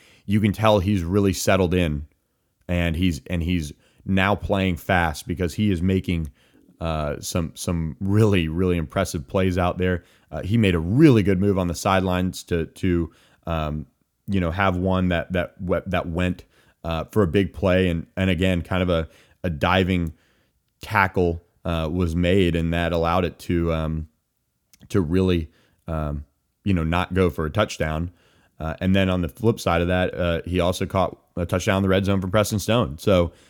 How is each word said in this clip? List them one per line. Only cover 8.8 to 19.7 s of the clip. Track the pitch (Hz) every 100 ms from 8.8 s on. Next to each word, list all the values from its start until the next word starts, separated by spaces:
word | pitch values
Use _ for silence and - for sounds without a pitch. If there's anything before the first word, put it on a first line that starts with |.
| 76 98 92 87 -
plays | 98 95 90
out | 90 90
there. | 92 87 - _ _
Uh, | 78
he | 90 117
made | 98
a | 85
really | 85 123 156 113
good | 95 92
move | 101 95
on | 87
the |
sidelines | 80 101 95 92 90 92 -
to, | - 85 80
to, | - 95 85 82 - _ _ 82
um, | 80 76 76 - _ _ _ -
you | 98
know, | 85
have | 92 98 90
one | 92 92 90
that, | 85 -
that, | 92 - -
we-, | 90 87 92
that | 90 85
went, | 82 90 - - _ _ _
uh, | 82 80
for | - 107
a | 90
big | 98 90
play, | - 95 92 90
and, | 85 - 98
and | 95
again, | 82 95 87
kind | - 92
of | 90
a, | 82 80 _ _ _
a | 90
diving | 73 90